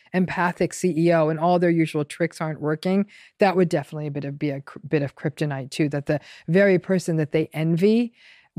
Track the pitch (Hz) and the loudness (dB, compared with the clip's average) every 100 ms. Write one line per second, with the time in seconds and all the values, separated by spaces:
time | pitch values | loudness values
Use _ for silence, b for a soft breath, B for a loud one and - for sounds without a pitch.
0 | b 185 180 - 175 - 170 - 180 156 | b -2 -2 0 -2 -2 -4 0 -2 2
1 | 170 170 156 160 170 180 175 170 160 156 | 4 4 2 0 2 4 4 2 0 -2
2 | 143 - 165 - 156 156 147 156 185 190 | -6 -4 -4 -4 -8 -4 -4 -2 0 0
3 | 202 B B _ 196 180 175 165 135 156 | -2 B B _ 2 4 2 0 -4 -8
4 | 151 143 139 143 147 139 - - 143 156 | -8 -6 -8 -6 -6 -6 -12 -18 -4 -2
5 | 143 - 156 - 151 135 131 - 151 143 | -2 -4 -8 -4 -6 -4 -8 -2 -2 -2
6 | 139 147 B B - 180 202 180 - 190 | -4 -4 B B 0 4 4 2 2 -2
7 | - 160 151 160 156 151 160 165 202 226 | 0 -2 0 -2 -2 -2 -2 2 4 2
8 | 240 b b b b | 0 b b b b